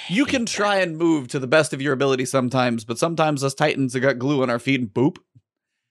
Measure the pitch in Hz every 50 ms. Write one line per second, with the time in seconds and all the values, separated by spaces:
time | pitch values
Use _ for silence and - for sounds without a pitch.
0 | - - 170 220 285 - - 254 233 214 - - 208 208 202 196 185 175 160 156
1 | 170 170 160 151 131 120 - 143 131 127 147 156 151 - - 135 135 147 143 123
2 | 139 139 135 127 135 131 - 135 123 123 127 131 123 123 117 113 107 107 117 -
3 | - 165 170 160 160 156 151 135 135 139 135 - 151 156 - - 135 127 117 131
4 | 120 139 135 123 123 139 147 139 127 123 120 120 - 135 139 131 123 107 - 123
5 | 127 156 - - - _ _ - _ _ _ _ _ _ _ _ _ _